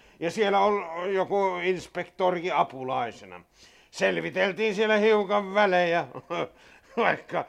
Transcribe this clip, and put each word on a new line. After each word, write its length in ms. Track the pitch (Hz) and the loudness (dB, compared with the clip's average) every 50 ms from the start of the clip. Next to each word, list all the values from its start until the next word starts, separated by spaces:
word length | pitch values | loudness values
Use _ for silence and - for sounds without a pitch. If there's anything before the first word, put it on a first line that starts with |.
| - - _ - | -20 -20 _ -6
Ja 100 | 151 175 | -6 -4
siellä 300 | 170 208 214 202 196 196 | -2 0 0 2 4 4
on 240 | 196 208 208 202 185 165 165 170 175 196 196 | 4 4 2 0 -2 -6 -8 -6 -6 -2 -2
joku 420 | 190 185 - 190 202 196 190 180 175 175 | -2 -2 0 0 2 2 2 0 0 0
inspektorikin 920 | 185 190 175 - - - 180 170 - - - 190 180 180 170 165 180 156 | -2 -2 -2 -4 -10 -8 -8 -8 -8 -4 0 0 2 2 0 -2 -2 2
apulaisena. 840 | 147 175 - - 135 131 131 131 127 123 117 104 - 107 95 90 90 82 _ _ _ - - _ _ _ _ | 2 0 0 -2 -8 -6 -4 -2 -2 -2 -4 -6 -12 -18 -18 -18 -18 -20 _ _ _ -20 -20 _ _ _ _
Selviteltiin 840 | - - 196 196 185 170 160 170 151 185 185 202 180 156 220 220 202 | -6 0 0 0 0 0 -4 -4 -2 0 0 0 0 0 -2 -2 0
siellä 220 | 190 220 214 214 | 0 2 2 4
hiukan 580 | 208 208 220 220 214 208 185 208 208 202 190 190 | 4 4 4 4 4 2 2 0 -2 -2 0 0
välejä, 520 | 208 208 202 185 180 175 170 165 170 151 127 123 127 - - 170 170 151 - _ | 2 2 4 4 4 2 2 0 0 -2 -4 -8 -14 -10 -8 -6 -6 -6 -6 _
<laughs> 440 | _ - - - - _ _ - | _ -20 -20 -20 -20 _ _ -4
vaikka 480 | - 214 196 160 - - - - 165 - | 0 0 0 0 -2 -4 -8 -6 -6 -6